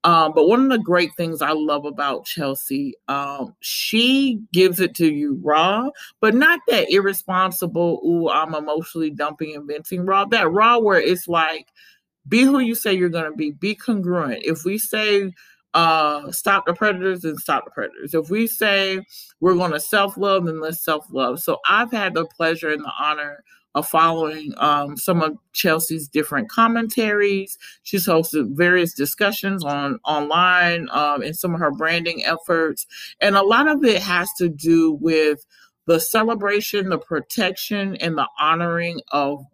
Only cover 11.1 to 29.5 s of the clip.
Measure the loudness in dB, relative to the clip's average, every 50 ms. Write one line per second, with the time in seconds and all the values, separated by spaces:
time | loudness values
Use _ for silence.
11.1 | 0 0 -2 -2 0 0 0 0 -2 -8 -12 _ _ _ _ _ _ _ _ _
12.1 | _ _ _ 0 2 4 6 6 6 4 2 0 -2 -2 0 0 0 2 2 0
13.1 | 0 -2 -4 -4 -6 -6 -6 -6 -6 -4 -4 -4 -4 _ -4 -2 -2 -2 0 -2
14.1 | -2 -2 -2 -2 -4 -4 -2 -4 -4 -2 -2 -4 -4 -4 -4 -4 -4 -2 0 2
15.1 | 2 2 0 -2 -8 _ _ _ _ _ _ _ 0 2 4 4 4 4 2 0
16.1 | 0 -2 -6 -8 -10 -4 0 0 0 2 2 -2 -2 0 0 0 0 0 -2 -2
17.1 | -4 -2 -6 -8 -8 -8 -4 -2 -2 -2 -4 -6 _ -8 -8 -8 -10 -12 -14 -4
18.1 | -2 -2 -2 0 -2 -2 -2 -2 -2 -2 0 0 2 2 0 0 -2 -6 -8 _
19.1 | -20 -20 -20 -20 _ _ 2 2 4 4 2 0 -2 -4 -4 0 2 2 2 0
20.1 | -2 -2 0 2 2 2 0 -2 -4 -6 -6 -8 -8 -6 -4 -4 -4 -4 -4 -8
21.1 | -4 -2 -2 -2 -2 -4 -2 -4 -4 -2 0 2 2 2 2 0 -2 -4 -4 -2
22.1 | -2 -4 -6 -6 -6 _ -2 -2 -2 -2 -2 -4 -4 -4 -6 -10 -8 -4 -4 -4
23.1 | -2 -4 -6 -12 -12 -18 _ _ _ _ _ _ _ -4 -4 0 2 4 4 4
24.1 | 4 2 -2 -2 -4 -6 -10 -10 -6 -2 0 2 2 2 0 -4 -6 -6 -2 0
25.1 | 2 2 2 0 -2 -6 _ _ _ -2 0 2 2 2 0 -4 -6 -8 -8 -4
26.1 | -2 -2 -2 0 -2 -4 -4 -4 2 2 2 4 2 0 -2 -2 -2 -2 0 0
27.1 | 2 2 2 2 0 -2 -4 -6 -12 -16 -18 -20 -20 _ _ -4 -4 -2 0 2
28.1 | 2 2 2 0 -2 -2 -2 -2 0 0 2 4 4 4 2 0 -2 -4 -4 -4
29.1 | -2 -2 -2 -2 -2 -2 -4 -4